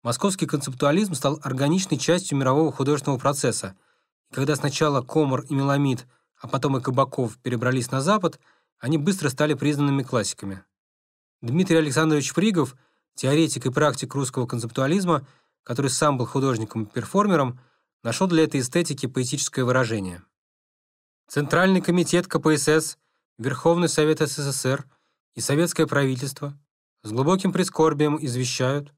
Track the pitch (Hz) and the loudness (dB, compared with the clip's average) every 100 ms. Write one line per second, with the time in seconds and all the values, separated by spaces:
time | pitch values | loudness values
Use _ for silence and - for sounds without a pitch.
0 | 120 117 202 190 - 147 139 127 143 165 | -4 -2 -2 -2 -2 -2 -6 -2 2 2
1 | 214 151 139 147 135 131 139 185 185 147 | 0 -2 -2 -2 -6 -2 2 0 0 -2
2 | - 175 185 143 131 139 160 - 135 147 | 2 0 0 0 2 2 2 0 0 0
3 | 147 131 139 143 131 107 95 - _ _ | 0 -2 -2 0 -2 -2 -8 -14 _ _
4 | _ _ _ - 139 143 143 - 156 139 | _ _ _ -4 -2 0 -2 0 0 0
5 | 123 156 147 127 127 139 139 143 143 123 | 0 0 2 0 -2 -2 0 2 0 -2
6 | - _ _ _ 120 135 143 127 131 127 | -8 _ _ _ -6 -2 0 -2 -2 0
7 | 135 - 120 - 127 120 120 131 123 135 | 0 -2 -6 -6 -6 -2 0 -2 -2 -2
8 | 147 214 180 - _ _ _ _ 123 156 | 0 0 0 -6 _ _ _ _ -2 0
9 | 151 190 147 127 151 147 143 147 143 139 | 0 0 -4 0 0 0 0 0 0 0
10 | 131 123 101 - 98 95 _ _ _ _ | 0 -2 -2 -8 -12 -12 _ _ _ _
11 | _ _ _ _ 117 151 185 165 151 135 | _ _ _ _ -2 0 4 4 4 2
12 | 160 151 139 - 214 180 131 - _ _ | 2 2 0 0 2 2 -2 -6 _ _
13 | _ - 131 147 160 - 131 135 151 - | _ -4 0 2 2 0 -2 2 0 0
14 | - 139 131 - 120 120 113 - 135 190 | -6 -4 -4 -4 -4 -4 -6 -2 0 0
15 | 180 151 131 _ _ _ - 123 135 - | 2 -2 -2 _ _ _ -8 -2 -2 2
16 | 151 131 120 135 135 117 110 110 104 127 | 0 0 -2 0 0 0 -4 -6 -6 -8
17 | - 196 208 165 131 123 _ _ _ _ | -2 0 2 2 0 -4 _ _ _ _
18 | 117 113 190 165 156 139 127 170 170 143 | -6 -2 2 4 2 0 0 -2 -2 -4
19 | - 127 123 139 - - 123 127 117 110 | -4 -4 -4 -4 -4 -2 0 2 0 -2
20 | 95 87 _ _ _ _ _ _ _ _ | -6 -12 _ _ _ _ _ _ _ _
21 | _ _ _ 143 147 170 190 185 - 175 | _ _ _ -4 0 2 4 4 4 2
22 | 170 175 175 160 156 151 - 156 156 - | 4 2 0 0 2 2 4 2 2 -12
23 | _ _ _ - 120 135 165 170 165 - | _ _ _ -8 -6 0 2 4 2 4
24 | 156 156 147 - 139 131 131 135 - _ | 2 2 0 -2 -4 -2 -2 -2 -6 _
25 | _ _ _ - - 143 170 - 156 143 | _ _ _ -8 -2 0 0 0 0 2
26 | 135 127 139 - 143 143 _ _ _ _ | 0 -2 -6 -8 -12 -12 _ _ _ _
27 | 107 113 139 190 190 185 180 - 156 143 | -6 0 2 2 2 0 -2 2 2 4
28 | 151 151 151 123 127 - 127 143 143 | 2 0 -2 -4 -4 -2 0 -2 -6